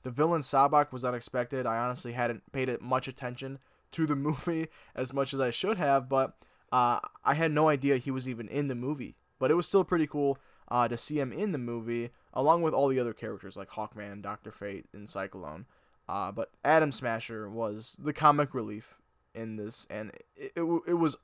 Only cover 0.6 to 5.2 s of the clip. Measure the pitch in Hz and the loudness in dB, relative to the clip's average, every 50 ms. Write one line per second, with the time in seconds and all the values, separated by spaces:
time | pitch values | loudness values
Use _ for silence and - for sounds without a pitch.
0.6 | 139 143 151 147 147 - - 123 123 127 123 120 - - - 127 123 117 139 131 | 6 6 6 4 4 2 -2 -4 -2 -2 -2 -2 -6 -4 -2 -2 -2 0 -2 -2
1.6 | 123 117 113 113 120 123 123 120 - 120 117 127 120 117 120 117 _ - - 135 | 0 0 0 0 0 -2 -4 -4 -8 -6 -2 0 0 0 0 -4 _ -8 -4 -2
2.6 | 131 127 120 110 110 123 131 127 - 135 123 - 135 123 123 - 135 135 139 139 | 0 0 -2 -4 -2 0 0 0 0 -4 -10 -8 -8 -8 -8 -8 -10 -10 -10 -12
3.6 | _ _ _ _ _ _ - - 160 147 147 139 139 151 151 - - 180 165 160 | _ _ _ _ _ _ -2 -2 0 0 2 0 0 0 -2 0 -2 -2 -2 -2
4.6 | 160 156 - - - - _ - 131 123 131 139 | -4 -6 -10 -20 -20 -14 _ -6 -6 -2 0 -2